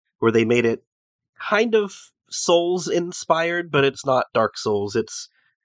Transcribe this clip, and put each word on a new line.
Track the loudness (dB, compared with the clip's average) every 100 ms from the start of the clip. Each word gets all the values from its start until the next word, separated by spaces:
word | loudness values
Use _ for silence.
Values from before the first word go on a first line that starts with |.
| _ -2
where | 2
they | 4 4
made | 2 2
it | -2 _ _ _ _ _ -12
kind | -2 0 2 0
of | -2 -8 -20 _ -14
Souls | -6 2 2 2 -2 -2
inspired, | -4 -4 -6 -2 0 0 -4 -2
but | 2
it's | 2 0 -2
not | 0 0
Dark | 0 -2 -2
Souls. | -4 -2 -2 -4
It's, | -4 -8 -18 _ _ _